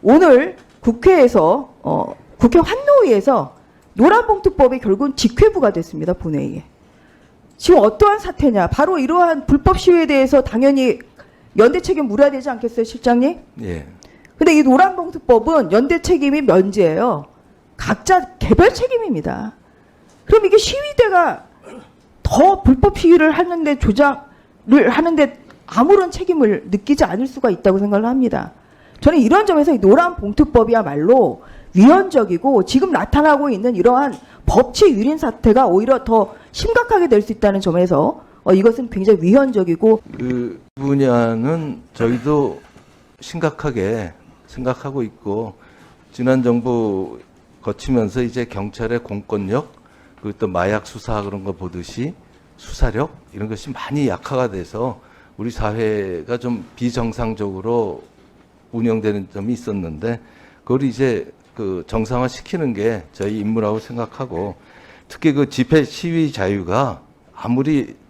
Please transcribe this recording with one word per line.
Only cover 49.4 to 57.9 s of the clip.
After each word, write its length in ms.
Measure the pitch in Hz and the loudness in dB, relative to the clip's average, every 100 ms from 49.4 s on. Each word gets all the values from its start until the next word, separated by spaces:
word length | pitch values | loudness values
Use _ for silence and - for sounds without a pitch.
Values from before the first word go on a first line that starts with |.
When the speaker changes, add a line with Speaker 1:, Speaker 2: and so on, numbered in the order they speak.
| 98 117 151 _ _ _ _ _ | -4 -6 -6 _ _ _ _ _
Speaker 2:
그리고 160 | 104 101 | -14 -8
또 100 | 104 | -6
마약 380 | 90 92 107 - | -4 -2 -4 -8
수사 360 | 110 - 107 | -16 -8 -8
그런 200 | 101 98 | -8 -10
거 100 | 98 | -12
보듯이 600 | 87 92 87 85 - 139 - _ _ _ _ | -10 -12 -12 -14 -10 -10 -12 _ _ _ _
수사력 580 | - - 123 104 151 - _ | -18 -4 -4 -2 -8 -10 _
이런 160 | 104 107 | -12 -10
것이 220 | 110 - | -10 -12
많이 380 | - - 143 135 | -14 -8 -4 -4
약화가 420 | 87 - 135 123 | -4 -6 -6 -4
돼서 500 | 95 85 107 123 110 _ _ _ - | -6 -12 -8 -8 -8 _ _ _ -12
우리 120 | 113 | -12
사회가 840 | 117 110 110 110 107 95 87 76 120 | -6 -6 -4 -4 -4 -6 -10 -10 -8
좀 300 | 120 117 85 - | -8 -8 -12 -8
비정상적으로 1300 | 120 120 117 107 113 107 104 95 104 120 104 | -6 -4 -6 -6 -8 -6 -8 -8 -6 -4 -4